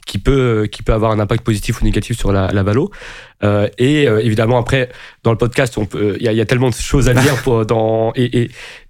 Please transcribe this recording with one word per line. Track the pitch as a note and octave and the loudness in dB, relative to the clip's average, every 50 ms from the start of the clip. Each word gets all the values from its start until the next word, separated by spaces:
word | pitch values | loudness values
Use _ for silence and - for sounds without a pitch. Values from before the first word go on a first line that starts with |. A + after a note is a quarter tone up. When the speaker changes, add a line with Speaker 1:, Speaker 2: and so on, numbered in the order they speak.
| - | -12
Speaker 1:
qui | - - G2 | -8 -8 -2
peut, | - C3+ C#3 C3+ B2+ B2 A2+ G#2+ G#2+ | 0 2 2 2 2 2 2 0 0
euh, | |
qui | G#2 - - - | -2 -6 -4 -2
peut | - A#2+ | 0 0
avoir | G#2+ G#2+ A2+ | 2 2 2
un | A2 G#2 | 2 0
impact | G#2+ G#2 A#2+ A2+ - | 0 0 -2 -2 0
positif | - A2 G2+ - - A#2 - | -2 -2 -2 -2 -4 -2 0
ou | - | 0
négatif | G#2+ G2+ G#2+ G#2 - A#2 | 0 0 0 -2 -4 -4
sur | - - G#2+ | -2 0 0
la, | G2 G2 F#2+ F#2 | 2 2 0 0
la | - G2+ | 0 0
valo. | F#2+ G2+ G#2 C3 F3+ G3+ - - - - - - - - _ _ - | 0 0 0 0 0 -2 -6 -12 -18 -18 -18 -18 -20 -20 _ _ 0
Euh, | G#2 G#2 G#2 G#2 G2+ - - | 0 2 2 0 -2 0 0
et, | B2 C3+ D3+ D3+ C#3+ | 2 2 2 2 2
euh, | A#2 G#2+ G#2+ A#2 | 2 2 2 2
évidemment, | A#2 G#2+ G#2+ A2 A2+ B2+ A#2+ | 0 0 0 2 2 2 0
après, | A2+ - C3+ C3+ B2 - - - - - - _ - | 0 0 0 0 -2 -2 -6 -12 -20 -20 -12 _ -2
dans | A#2 | -2
le | A2+ | 0
podcast, | - B2 A#2 - - C3+ A#2+ - G#2+ | 0 0 -2 0 0 -2 -2 -2 -4
on | G#2 | -6
peut, | F#2+ - - G#2 G#2 F#2+ - | -4 -4 -2 -2 -2 -2 -2
il | A#2 | -2
y | |
a, | A2+ | -2
il | A2 | 0
y | A2+ | 0
a | A2 | 0
tellement | G2+ B2+ B2 C3 B2+ | 0 0 0 0 0
de | A#2 | -2
choses | - - - - C#3+ B2+ - | -4 -2 0 0 2 4 4
à | B2 | 4
dire | B2+ C3 D3 C#3 | 4 2 2 2
Speaker 2:
<laughs> | A#2+ - | 0 0
Speaker 1:
pour, | C3+ A#2+ A2+ A2 | 0 0 2 2
dans, | A2 A#2+ A2 A2 A2 A2+ A2+ A2+ A2+ A2 | 0 0 0 0 0 0 0 0 0 0
et, | C3 B2 A#2+ - B2 A#2 | -2 -2 0 0 0 -2
et, | A#2 - - - - - - - - | -2 -6 -12 -20 -20 -20 -20 -20 -20